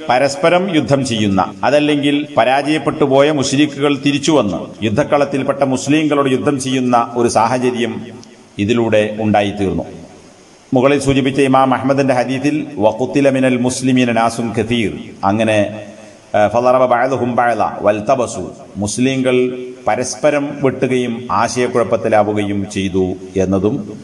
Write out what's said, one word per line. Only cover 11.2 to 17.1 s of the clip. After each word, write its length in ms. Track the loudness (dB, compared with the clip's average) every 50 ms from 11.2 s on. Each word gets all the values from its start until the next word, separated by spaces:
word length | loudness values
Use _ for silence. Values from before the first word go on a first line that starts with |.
| 0 0 0 0
ഇമാം 340 | 2 4 4 4 4 2 0
അഹ്മദിന്റെ 400 | 0 0 0 0 2 2 2 0
ഹദീസിൽ 540 | 0 0 -2 -4 -2 -2 -2 -2 -2 -6 -8 -4
"വഖുതില 520 | 0 0 0 0 0 -4 -2 0 2 2 2
മിനൽ 280 | 2 2 2 2 2
മുസ്ലിമീന 540 | 0 0 -2 -2 -2 0 0 2 2 2 2
നാസുൻ 420 | 2 2 0 0 0 -2 -6 -4 -2
കതീർ", 460 | -4 -2 0 0 0 0 -2 -4 -8 -12 -14 -12 -4 -2
അങ്ങനെ, 600 | 0 0 2 2 2 2 2 0 -2 -4 -10 -14 -16 -18 -20 -20 -20 -20 -20 -10 -2 0
ഏ, 120 | 2 2
"ഫളറബ 380 | 2 2 2 2 4 4 4 4
ബഅദുഹും 500 | 4 4 2 2 0